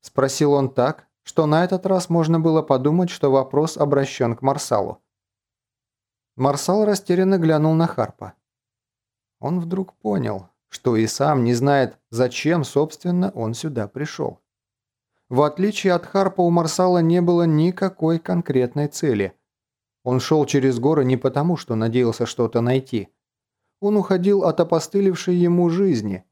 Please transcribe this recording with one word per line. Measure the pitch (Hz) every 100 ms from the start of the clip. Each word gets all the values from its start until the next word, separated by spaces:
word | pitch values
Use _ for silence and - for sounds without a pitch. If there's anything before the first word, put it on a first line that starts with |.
спросил | - - 135 - 147
он | 143 135
так, | 131 127 - _ _
что | - - 151
на | 156 180
этот | 180 185
раз | 185 175
можно | 170 160 165
было | 160 160
подумать, | 151 131 139 165 180
что | - 147
вопрос | 135 127 143 160 -
обращён | 147 139 135 - 120 113
к |
Марсалу. | 135 147 - 110 95 - _ _ _ _ _ _ _ _ _ _ _ _ _ -
Марсал | 131 143 - 202 214
растерянно | 196 - 180 190 190
глянул | 160 156 156
на | 160 165
Харпа. | - 107 - 98 _ _ _ _ _ _ _ _ _ _ _
Он | 135 175
вдруг | 170 185 185 _
понял, | 214 196 117 98 92 _ _
что | - 127 113
и | 110
сам | - 143 143
не | 117
знает, | 120 139 139 123 - _
зачем, | 117 123 123 151 170
собственно, | 131 139 151 - 180 180 190 -
он | 110
сюда | 117 160 120 104
пришёл. | 131 151 - - - _ _ _ _ _ _ _ _ _
В | 123
отличие | 147 147 202 202 196
от | 175 -
Харпа, | 196 190 185
у | 175
Марсала | 170 160 - 185 180
не | 165 175
было | 175 170
никакой | 170 151 170 180 196 190 160 165
конкретной | 165 175 170 131 123 147 147
цели. | - 151 104 95 _ _ _ _ _ _ _
Он | 127 127
шёл | - 156 143
через | 143 131 120
горы | 131 156
не | 127 127
потому, | 131 143 160 170
что | - 113
надеялся | 110 120 120 110 113
что-то | - 117 117
найти. | 120 131 131 113 95 _ _ _ _ _ _ _
Он | 202 208
уходил | - 190 185 202 175
от | 156
опостылевшей | 165 165 - 196 196 175 - 180
ему | 175 175 175
жизни | 170 196 123 104 92 _